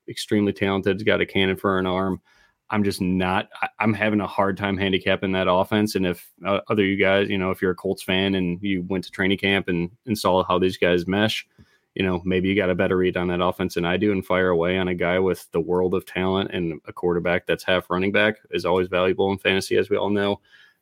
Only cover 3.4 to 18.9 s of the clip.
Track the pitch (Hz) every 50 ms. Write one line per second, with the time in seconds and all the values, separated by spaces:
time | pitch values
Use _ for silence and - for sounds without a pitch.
3.4 | 113 - - - - - - - 107 110 107 101 107 107 107 104 95 92 - -
4.4 | 98 98 95 87 101 98 98 92 98 95 95 92 - 98 95 92 101 95 95 92
5.4 | 92 92 90 92 95 - 110 107 104 107 - 98 95 90 87 - - - _ _
6.4 | - 95 101 92 - - 113 107 98 95 98 98 95 95 98 101 101 101 104 98
7.4 | 92 92 92 - 95 92 90 - - 95 95 - - - 92 92 95 98 98 95
8.4 | 92 87 87 90 101 101 98 92 87 92 95 92 90 - - - 95 92 101 -
9.4 | - 98 98 98 - - 90 85 87 87 - _ _ 127 107 - - 98 90 92
10.4 | 90 - 90 90 92 95 92 - 87 87 90 90 85 92 95 101 107 107 - -
11.4 | - _ _ - - _ _ _ _ _ _ - 95 92 90 87 85 92 92 92
12.4 | 90 98 98 101 95 90 90 87 95 90 95 92 92 92 87 92 87 90 87 87
13.4 | 87 90 - - 92 87 - - 85 85 90 92 107 104 101 95 92 - 92 92
14.4 | 92 92 87 82 82 90 92 95 92 90 90 87 90 85 90 92 95 92 87 -
15.4 | - - - 87 80 85 90 90 92 92 95 92 - - - 92 92 95 95 95
16.4 | 98 - - 95 87 82 78 73 - - - - - 87 87 87 85 87 85 90
17.4 | - - 82 - - - 92 90 - - 87 90 95 101 98 95 104 107 107 -
18.4 | - - - 90 85 85 90 92 92 92